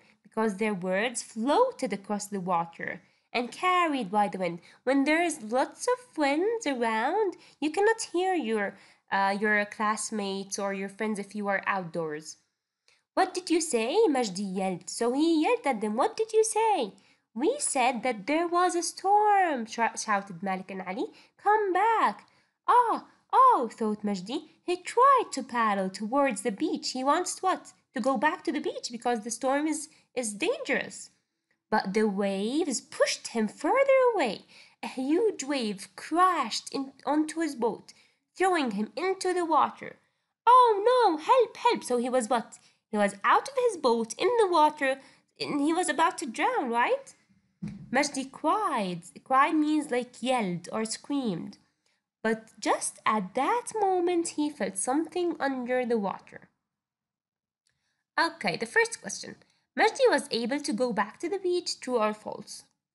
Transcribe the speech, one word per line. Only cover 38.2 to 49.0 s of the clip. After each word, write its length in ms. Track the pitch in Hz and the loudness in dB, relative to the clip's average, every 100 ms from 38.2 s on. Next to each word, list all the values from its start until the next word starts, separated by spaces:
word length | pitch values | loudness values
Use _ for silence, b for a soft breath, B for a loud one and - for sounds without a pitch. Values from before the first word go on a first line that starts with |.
| _ - | _ 0
throwing 360 | 370 359 262 | 2 2 0
him 180 | 202 214 - | -2 -4 -4
into 360 | 370 381 370 | -4 -2 -2
the 120 | 359 | -2
water. 520 | 330 302 226 - - - _ _ _ _ - | 0 2 2 -2 -16 -16 _ _ _ _ 6
"Oh 360 | 508 494 403 427 | 8 8 6 4
no, 280 | 508 440 302 | 6 4 2
help, 380 | - 508 453 - | 4 4 4 2
help!" 280 | 480 370 | 0 0
So 140 | - 247 | 0 -2
he 100 | 247 | 0
was 200 | 254 247 | 0 2
what? 300 | 240 220 - b b _ | 0 -2 -12 b b _
He 60 | 208 | 0
was 180 | 202 196 | 0 2
out 260 | 233 339 494 | 2 2 2
of 60 | 523 494 | 0 0
his 80 | 370 | 2
boat 380 | 247 233 226 - | 2 2 0 -2
in 120 | 370 480 | 2 4
the 100 | 403 | 4
water 520 | 339 302 302 269 269 B B _ - | 4 4 2 -2 -2 B B _ -10
and 220 | 135 302 | -6 -2
he 120 | 285 | 0
was 160 | 330 349 | 0 0
about 300 | 285 330 370 | 2 0 0
to 80 | 294 | -6
drown, 440 | 226 359 494 269 | -2 0 0 0
right? 440 | 233 269 539 - - _ _ _ _ - - - | 0 0 0 -6 -20 _ _ _ _ -14 -12 -4
Majdi 380 | 240 - - 269 | 0 0 -4 -10
cried. 720 | - 302 392 403 262 190 175 | -4 -2 0 0 -2 -4 -6